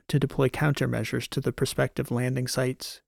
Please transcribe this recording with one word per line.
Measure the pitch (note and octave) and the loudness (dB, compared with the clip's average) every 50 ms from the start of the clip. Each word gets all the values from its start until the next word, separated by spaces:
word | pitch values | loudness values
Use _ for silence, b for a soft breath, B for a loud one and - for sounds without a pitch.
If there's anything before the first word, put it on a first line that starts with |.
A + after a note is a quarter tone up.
| _ - | _ -2
to | - C#3+ | 2 2
deploy | C3+ C3 - - C3 B2+ | 2 2 2 2 2 2
countermeasures | - - D3+ D3+ C#3 - C3 B2 A#2 A2+ A2 - - B2 A#2+ - | 2 2 2 2 2 2 2 0 0 0 -2 -2 -2 -4 -4 -4
to | - - | -4 -2
the | - B2+ | -2 -2
prospective | A#2+ - C#3 - - - C3+ C3 - - C3+ - | 0 0 -2 -2 0 0 0 0 0 -2 -2 -2
landing | A#2+ A#2+ B2 B2+ C3 C3 B2+ B2+ | 0 0 0 0 0 0 -2 -2
sites, | - B2+ C3 B2+ C3+ - - - - - - | -2 0 0 -2 -2 -4 -8 -12 -12 -14 -18